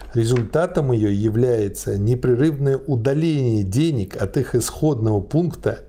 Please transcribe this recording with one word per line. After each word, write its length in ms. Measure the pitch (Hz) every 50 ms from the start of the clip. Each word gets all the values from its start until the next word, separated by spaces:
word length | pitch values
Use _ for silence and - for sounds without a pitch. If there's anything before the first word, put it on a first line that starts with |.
| - - -
Результатом 800 | 120 113 113 127 123 117 101 - 151 170 180 180 - 147 131
её 180 | 123 113 107 104
является 880 | 101 101 104 113 107 117 123 127 120 113 104 98 95 - - - 104 98
непрерывное 800 | 101 110 127 123 123 127 123 117 139 160 151 135 139 139 135 131
удаление 840 | - - 143 120 110 135 139 151 160 170 156 147 131 120 110 107 104
денег 580 | 95 92 127 156 170 151 123 95 92 - -
от 160 | 101 95 - 147
их 160 | 123 - -
исходного 680 | 147 165 - - - - 156 147 120 107 110 107 104
пункта, 580 | 92 - - 151 180 165 - - - - 104 - -